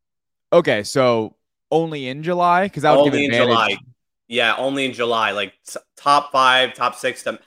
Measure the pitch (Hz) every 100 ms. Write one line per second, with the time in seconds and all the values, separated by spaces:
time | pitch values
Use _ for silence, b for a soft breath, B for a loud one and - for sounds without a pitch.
0 | _ _ _ _ _ 165 156 110 104 -
1 | 127 117 107 _ _ _ _ 156 165 151
2 | 127 139 156 175 175 175 196 - 151 139
3 | 147 143 139 117 120 117 107 101 - _
4 | _ _ _ 120 117 107 135 139 135 113
5 | 120 113 107 101 95 _ - - _ _
6 | 143 143 - 131 127 131 127 110 123 -
7 | 131 117 123 113